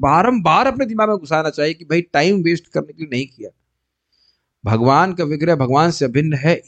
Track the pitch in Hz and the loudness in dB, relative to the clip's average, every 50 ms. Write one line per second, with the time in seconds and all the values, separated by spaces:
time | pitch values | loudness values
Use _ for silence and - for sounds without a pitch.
0 | - 139 147 170 190 240 254 226 170 160 156 196 247 269 262 262 269 220 226 220 | 0 2 4 4 4 2 0 0 2 2 2 2 2 0 0 -2 -4 -4 -2 -2
1 | 214 214 214 190 160 139 160 156 160 156 139 - 147 156 165 - 170 147 156 175 | 0 0 0 -2 -2 -2 -2 0 0 -2 -2 -2 -2 -2 -4 -6 -6 -2 -2 -2
2 | 170 - - 143 151 185 208 196 165 165 175 - - _ - 165 147 151 - - | -2 0 0 0 2 2 2 2 2 0 0 -2 -4 _ -6 -6 -6 -8 -10 -16
3 | 160 151 127 123 135 131 _ - 104 92 - _ _ _ _ _ _ _ _ _ | -12 -8 -6 -6 -6 -6 _ -16 -18 -18 -20 _ _ _ _ _ _ _ _ _
4 | _ _ _ _ _ _ _ _ _ _ _ _ - 104 107 110 117 131 135 151 | _ _ _ _ _ _ _ _ _ _ _ _ -4 -2 0 2 2 4 4 4
5 | 180 190 180 175 170 143 156 143 156 170 170 143 131 120 131 143 160 170 160 - | 2 2 0 -4 -4 -4 -4 -2 0 0 0 0 0 0 2 2 2 2 0 0
6 | 147 127 117 143 151 156 151 131 139 160 170 - - | -2 -2 0 0 0 0 -2 -2 0 0 0 -2 -4